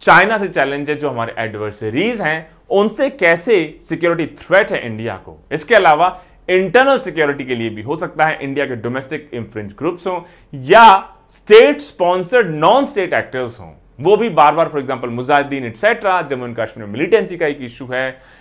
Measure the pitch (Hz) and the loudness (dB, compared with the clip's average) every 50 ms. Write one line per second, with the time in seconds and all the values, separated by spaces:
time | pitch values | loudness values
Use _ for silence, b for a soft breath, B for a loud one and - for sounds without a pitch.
0 | - - 165 165 185 208 226 214 202 185 151 165 139 139 139 143 147 143 151 143 | 2 4 6 6 6 4 2 -2 -4 -4 -2 -2 -2 -2 -2 -4 -4 -6 -6 -4
1 | 147 143 131 120 113 113 - - 113 110 101 107 107 107 101 - - 107 107 135 | -4 -4 -4 -4 -6 -6 -6 -8 -8 -8 -8 -8 -8 -10 -8 -8 -8 -4 -2 -2
2 | 185 226 247 214 190 151 156 160 160 b b b b - - 196 202 220 214 - | -2 -2 -2 -4 -4 -4 -4 -6 -8 b b b b -2 0 0 0 0 0 -2
3 | 285 262 269 - 190 170 170 170 175 262 233 190 160 151 156 - - - 165 - | -4 -4 -2 0 0 0 0 0 0 0 0 0 0 -2 -6 -14 -12 -10 -6 -4
4 | 160 170 170 165 160 - - - - - 165 190 214 202 202 139 - 120 110 107 | -2 -2 -2 -2 -4 -6 -10 -14 -6 0 2 2 2 0 -2 -6 -6 -8 -10 -8
5 | 113 113 101 95 - - 80 76 _ _ 135 147 - - 240 214 190 170 151 147 | -8 -8 -10 -10 -14 -18 -20 -20 _ _ -8 -8 -2 2 2 4 6 4 4 4
6 | 170 180 180 B B B B B B - 180 185 190 190 170 240 262 277 277 247 | 2 0 -2 B B B B B B -2 0 0 0 2 2 2 4 4 2 0
7 | - 185 156 156 156 143 139 131 135 127 127 117 113 113 104 104 101 113 151 165 | -2 -4 -4 -2 -2 -2 -2 -4 -6 -6 -6 -6 -4 -6 -8 -8 -8 -8 -8 -6
8 | 180 165 - 156 156 156 151 - - 139 135 143 139 131 127 117 104 120 123 135 | -8 -8 -2 0 0 0 0 -2 -8 -6 -4 -4 -4 -4 -6 -8 -8 -6 -6 -8
9 | 135 - 156 151 151 - - 120 113 101 - 107 104 101 101 - 131 160 185 175 | -8 -8 -10 -12 -12 -12 -12 -12 -12 -12 -12 -12 -12 -12 -12 -8 -6 -6 -6 -6
10 | - 190 180 175 170 b b b b b - 139 127 131 185 220 233 226 196 190 | -6 -8 -8 -8 -10 b b b b b -16 -12 0 4 8 8 10 10 8 6
11 | - - - _ _ _ - - - - 208 220 254 277 294 285 - - - - | 2 -4 -16 _ _ _ -20 -14 2 6 8 8 8 8 4 0 -6 -12 -6 -2
12 | 180 175 180 185 185 175 254 247 226 175 156 151 156 170 220 269 285 277 - 208 | 0 0 0 -2 -2 0 0 0 2 0 -2 0 2 2 4 2 2 0 -2 -4
13 | 185 170 147 117 110 110 - 131 127 117 - - 95 82 76 76 _ _ _ - | -4 -2 -2 -2 -4 -4 -6 -8 -8 -8 -10 -14 -18 -20 -20 -20 _ _ _ -4
14 | 123 170 208 202 220 233 175 156 147 147 151 156 165 156 147 147 135 123 131 123 | 0 2 2 2 2 0 2 4 4 4 4 2 0 -2 -2 -4 -6 -6 -6 -6
15 | 113 123 120 120 123 123 147 143 143 135 139 139 131 117 107 - - 208 233 226 | -6 -6 -6 -6 -2 0 2 2 2 0 -4 -6 -6 -8 -8 -4 -2 -2 -2 -2
16 | 214 202 185 180 170 135 139 127 123 120 117 117 113 110 - - 110 104 101 113 | -2 -2 -2 -2 -2 -4 -6 -8 -8 -8 -8 -8 -8 -8 -8 -12 -14 -12 -8 -6
17 | 156 185 214 220 - - 180 170 175 151 147 139 127 120 117 - 139 123 127 127 | -2 0 0 0 0 -2 -6 -6 -4 -4 -4 -6 -10 -14 -14 -16 -12 -8 -6 -6
18 | 131 131 127 b b b b b | -6 -6 -8 b b b b b